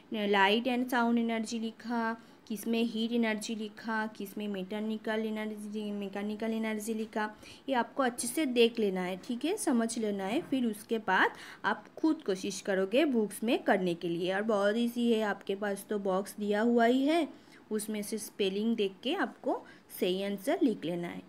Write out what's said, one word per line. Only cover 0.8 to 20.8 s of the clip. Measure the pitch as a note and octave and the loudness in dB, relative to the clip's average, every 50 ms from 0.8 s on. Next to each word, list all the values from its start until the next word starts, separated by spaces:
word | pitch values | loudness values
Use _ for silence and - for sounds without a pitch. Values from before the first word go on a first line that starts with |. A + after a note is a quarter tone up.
| B3+ B3+ | 0 0
sound | C4 A#3 A#3 A#3 A#3 A#3 | 2 2 2 4 2 2
energy | A#3 A3+ A3+ A3+ A3 A3 A#3+ A3+ | 2 0 -2 -2 -4 -4 -6 -6
लिखा, | A3+ A3+ A3 - A3 A3+ A#3+ A#3 A3+ A3+ A#3 A#3 - - - - - - | -6 -6 -8 -8 -8 -4 -4 -2 -2 -2 -4 -6 -10 -20 -20 -18 -10 -8
किस | A3 G3+ - | -8 -6 -2
में | A3+ A#3 A3+ | -2 0 0
heat | A#3 A#3 - A3 A3+ A3+ | 0 0 0 -2 -2 0
energy | A#3+ A#3+ A3+ A3 G#3+ G#3 G#3+ - A3+ | 2 2 2 2 0 -2 -4 -6 -6
लिखा, | G#3 A3 G#3 G#3 - - A3+ A3 G#3+ G#3+ | -6 -8 -10 -10 -10 -6 -4 -2 -2 -2
किस | A3 A3 - G3+ G3 - G#3 | -4 -6 -8 -10 -10 -8 -8
में | G#3 G#3 | -6 -4
mechanical | G3+ F#3 F#3 F#3 G#3+ G#3+ G#3+ A3 A3 G#3+ - A3+ G#3+ A3 | -4 -4 -6 -6 -4 -4 -4 -4 -4 -4 -4 -2 -2 -2
energy, | A3 A3 G#3+ G#3+ G#3+ G#3+ G#3+ G#3 G#3 G#3 G#3 G#3+ G#3 G#3 | -2 -2 -4 -4 -6 -6 -8 -8 -10 -8 -8 -6 -6 -6
mechanical | G3+ G3+ G3+ F#3+ G3 G3+ G#3 G#3+ G#3+ G#3 A3+ A3+ | -6 -6 -6 -6 -6 -6 -4 -4 -4 -4 -4 -2
energy | A3 A3+ A3 A3 G#3+ G#3+ G#3+ A3+ A3 | -2 -2 -2 -2 -4 -4 -4 -4 -4
लिखा, | A3 A3 G#3+ - A3 G#3+ G#3+ G#3+ - - - - - - C4+ | -4 -4 -4 -4 -4 -4 -4 -6 -12 -20 -20 -20 -12 -4 0
ये | C4+ | 0
आपको | A#3+ A3+ - - - | 0 0 0 0 0
अच्छे | C4 A#3+ A#3+ - - A#3 | 0 0 0 -2 -4 -4
से | - D#4+ D#4 | 0 0 0
देख | B3+ A#3+ A#3+ A#3 A#3 A#3 A#3 | 2 6 6 6 6 6 2
लेना | G#3+ G3 F#3 F#3 | 0 0 2 0
है, | F3+ F3+ F#3+ | -2 -2 -4
ठीक | F#3 - - A#3+ A#3+ D4 | -6 -6 -8 -6 -4 -2
है, | D#4+ G#4+ | -2 -2
समझ | G#4+ - D#4+ B3+ A3+ A3+ A#3 - A#3 | 0 0 2 2 2 2 0 -2 -2
लेना | G#3+ G#3 G3+ G3 F#3+ | -2 -2 -2 -2 -2
है। | F#3+ A#3 E4 | -2 -2 -2
फिर | - - C#4 C4 B3 | -2 0 0 0 0
उसके | A3+ G#3 - - - A3+ A3 | 0 -2 -4 -4 -4 -4 -2
बाद | G#3+ G3 F#3 G3+ - A#4+ - - - - - - - | 0 2 4 4 4 2 0 -4 -16 -18 -12 -4 -2
आप | G3 A3 - - - - | -2 -2 -2 -6 -16 -8
खुद | - - D#4+ D4+ D#4 | 0 2 2 2 2
कोशिश | - - F#3+ F#3 - G3+ G3 - | 0 -4 -2 -2 -2 -6 -6 -6
करोगे | - G#3 F#3+ F#3+ F#3+ F#3+ G#3+ C4+ E4 | -2 0 0 2 2 4 4 4 4
books | D4 B3 A3+ G#3+ G#3 - - | 4 4 2 0 0 -2 -4
में | A3+ A#3 D4 F#4 | -2 0 0 2
करने | - C4 G#3+ F#3+ F#3 F3 E3+ | 4 4 2 4 4 0 0
के | E3+ F#3 E3+ | -2 -2 -4
लिए, | E3+ E3 E3+ F3+ F#3+ | -2 -2 0 0 0
और | G3 | 0
बहुत | G#3+ A3+ G#3+ G3 G3 G#3 G#3+ | 0 0 2 4 4 2 2
easy | A#3 A#3+ A#3 - A#3+ A#3+ A#3 | 2 0 0 0 0 2 2
है, | A3+ A3 | 4 2
आपके | A3 G#3 F#3+ - - - G3 | 2 0 -2 -4 -4 -6 -4
पास | G3 G#3 G3+ G3 G3 - - | -2 -2 -4 -4 -4 -4 -4
तो | G#3+ G3+ | -4 -2
box | G3 G3 F#3 F#3+ G3 - - G#3+ | 0 0 0 0 0 -4 -6 -4
दिया | G#3 G3+ G#3 G#3 | -2 0 2 2
हुआ | A3+ A#3+ A#3+ A#3+ A3+ | 4 4 6 6 6
ही | A#3 B3+ C4 C4+ | 6 6 4 4
है, | D4 E4 F4 D4 - - - - - - - - - | 4 4 2 2 0 -4 -14 -20 -20 -20 -18 -10 -6
उसमें | G#3+ G#3+ G#3 A3 G#3+ G#3 | -4 -4 -4 -4 -6 -6
से | G#3 - A3+ G#3 | -4 -6 -6 -8
spelling | - - - - G3 F#3+ F#3+ G3+ G#3+ A#3 A#3 | -8 -8 -4 0 0 0 0 0 0 0 2
देख | G#3+ G3+ F#3+ G3 - | 2 0 -2 -2 -4
के | - B3 F4 | -4 -2 0
आपको | G4 C4 - - - - C4 E4+ B4 - - - - - - - - | 0 -2 -2 -4 -6 -4 -2 -2 -4 -4 -12 -20 -20 -20 -14 -6 -2
सही | A3 F3+ F#3 F#3+ | 0 0 0 0
answer | G3 G3+ G3+ F#3+ F#3+ C4+ E4+ G4 | -2 -4 -4 -4 -2 -2 0 2
लिख | E4+ A#3 G3+ - | 2 2 2 0